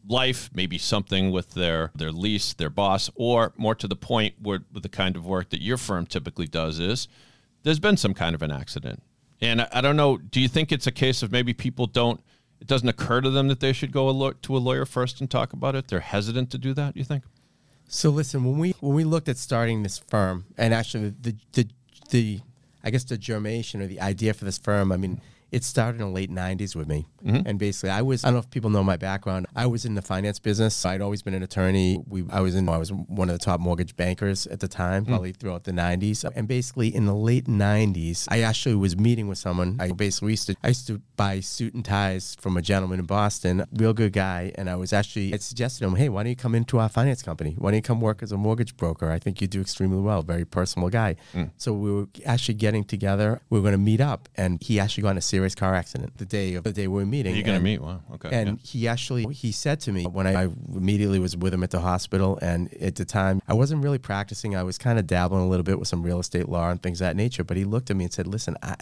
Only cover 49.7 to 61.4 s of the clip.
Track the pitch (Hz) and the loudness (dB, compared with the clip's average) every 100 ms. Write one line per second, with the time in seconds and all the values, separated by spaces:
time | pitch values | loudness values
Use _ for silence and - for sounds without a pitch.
49.7 | - 95 95 101 101 80 85 85 - - | 0 2 2 2 0 0 -2 0 0 0
50.7 | - 90 113 110 92 - 90 80 - - | 0 0 2 0 -2 -6 -6 -6 -6 -4
51.7 | 104 104 101 98 - 107 120 - 104 107 | -2 0 -2 -4 -6 0 0 0 0 2
52.7 | 107 98 101 98 98 107 113 - 110 98 | 2 0 -2 0 2 2 0 0 2 4
53.7 | 98 101 113 143 120 - - 92 85 - | 4 4 4 2 0 -6 -2 -2 0 0
54.7 | 107 98 - 101 95 - 95 95 - 95 | 2 2 0 0 0 0 0 0 0 0
55.7 | 95 87 - - - 95 104 95 90 85 | 0 -2 -6 -8 -10 -6 -4 -2 -2 -4
56.7 | 101 98 98 98 143 127 98 107 95 90 | -2 -2 0 0 0 0 0 2 2 2
57.7 | 107 73 90 - - 85 123 101 110 - | 2 -2 -8 -12 -12 -4 0 0 -2 -6
58.7 | 127 117 120 - 127 113 139 113 104 151 | -2 0 -2 -2 -2 -2 -4 -4 -2 -2
59.7 | 127 - 95 87 92 95 95 92 80 - | -2 -2 -2 -2 0 2 2 0 -2 -8
60.7 | 95 92 101 104 98 90 87 | -2 2 4 4 4 2 0